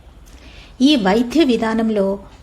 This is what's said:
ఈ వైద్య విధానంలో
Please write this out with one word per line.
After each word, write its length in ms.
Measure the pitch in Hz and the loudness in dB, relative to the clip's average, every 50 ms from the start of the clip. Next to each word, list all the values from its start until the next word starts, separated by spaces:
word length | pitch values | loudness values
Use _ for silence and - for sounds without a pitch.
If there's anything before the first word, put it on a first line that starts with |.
| - - - - - - - - - - - - - - - - | -20 -20 -20 -20 -20 -20 -20 -20 -20 -20 -20 -20 -20 -20 -6 0
ఈ 140 | 254 285 302 | 2 2 2
వైద్య 480 | 269 196 190 196 233 247 240 - 294 330 | 2 2 0 0 0 -2 0 0 0 2
విధానంలో 760 | 262 233 220 233 220 220 220 226 220 214 208 196 196 196 202 - - - - | 2 2 -2 -2 -2 -2 -2 -2 -2 -2 -2 -2 -2 -4 -6 -10 -20 -20 -20